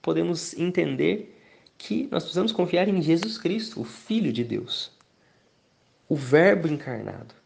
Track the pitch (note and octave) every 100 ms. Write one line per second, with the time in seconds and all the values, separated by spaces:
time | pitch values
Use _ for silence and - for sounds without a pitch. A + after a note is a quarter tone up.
0 | - D#3+ E3+ E3 - - F3 F3+ D#3 C3
1 | D#3 G#3+ - - - - _ _ - G#3+
2 | C#4 F3 - F3 A3 A3 F3 E3+ G3 F#3+
3 | D#3 E3 A3 - E3 G#3+ - - A2+ -
4 | - A3 E3 A#2 A#2 G#2+ - - - _
5 | _ _ _ _ _ _ _ _ _ _
6 | _ D3+ B2+ D3 F#3 G3+ D#3+ D3 - A2+
7 | G2+ F#2+ A2+ -